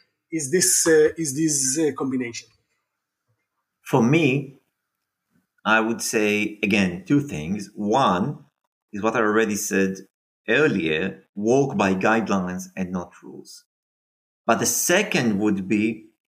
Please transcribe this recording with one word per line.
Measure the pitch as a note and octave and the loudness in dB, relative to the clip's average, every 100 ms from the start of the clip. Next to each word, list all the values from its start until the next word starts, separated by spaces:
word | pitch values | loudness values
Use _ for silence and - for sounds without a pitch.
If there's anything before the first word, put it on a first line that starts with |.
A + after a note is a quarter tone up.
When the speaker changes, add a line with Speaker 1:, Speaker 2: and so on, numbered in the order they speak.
| _ _ _ | _ _ _
Speaker 1:
is | D#3+ C3+ | -8 -2
this, | F3 - - E3 | 0 2 2 4
uh, | D#3 D3+ - | 6 6 2
is | D3+ C3+ | -4 -2
this, | D#3+ C#3+ C3 D3 | 0 0 -2 0
uh, | D3+ C3+ | -2 -2
combination. | C3 C3 A#2+ A2+ - _ _ _ _ _ _ _ _ _ _ _ _ _ | -4 -4 -6 -10 -16 _ _ _ _ _ _ _ _ _ _ _ _ _
Speaker 2:
For | - B2+ | -2 2
me, | A2+ D#3+ C#3+ C#3 - - _ _ _ _ _ _ _ _ _ _ G2+ | 4 4 2 0 -4 -14 _ _ _ _ _ _ _ _ _ _ 0
I | A2 | 2
would | A2 G#2+ | 2 -2
say, | - A2+ G#2+ G#2 G#2 - | -4 0 2 0 -2 -4
again, | G#2 G#2 F#2 F2 - | 0 2 2 -2 0
two | C#3+ | 0
things. | C#3 D2+ D#2 G#3 - | 0 -6 -6 -8 -8
One | - G#2 C3+ A#2 - C#3 - - _ _ _ _ | -8 -2 2 2 2 -2 -6 -16 _ _ _ _
is | G#2 | -4
what | A2 | -2
I | A#2+ | 0
already | G#2+ G#2+ G#2+ G2+ | 2 2 0 -2
said | - G2 F#2+ F#2+ - _ _ _ - | -2 0 0 -4 -14 _ _ _ -2
earlier, | B2+ D3+ G2 D#2+ D#2 F#2+ - _ | 2 2 0 -2 -2 -4 -8 _
work | G2+ G#2+ C3+ C#3 G2+ | -6 0 2 2 0
by | G2 | 0
guidelines | F#2+ A2 A2+ G2+ G2 F2+ F#2 F#2 | 2 2 2 0 -2 -2 -8 -10
and | F#2 F2+ | -10 -8
not | F2+ E2+ - | -8 -10 -16
rules. | C#2 - - - _ _ _ _ _ _ _ _ - | -20 -20 -20 -20 _ _ _ _ _ _ _ _ -2
But | G#2+ | 0
the | A#2 | 0
second | - - F#3 G3+ D#3+ A#2+ G2 | 0 2 2 2 0 0 0
would | G#2+ G2 F#2+ | 0 0 0
be | G#2+ A2+ A2+ - _ | 0 0 -4 -12 _